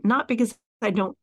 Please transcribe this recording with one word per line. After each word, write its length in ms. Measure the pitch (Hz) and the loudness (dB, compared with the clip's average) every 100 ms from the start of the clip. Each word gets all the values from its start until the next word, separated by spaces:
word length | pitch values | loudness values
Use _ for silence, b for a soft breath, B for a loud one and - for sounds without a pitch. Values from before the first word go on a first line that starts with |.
not 240 | 202 262 - | 0 0 0
because 280 | 240 240 - _ _ | 0 0 -4 _ _
I 80 | 214 | -2
don't 260 | 190 190 - | 0 -2 -6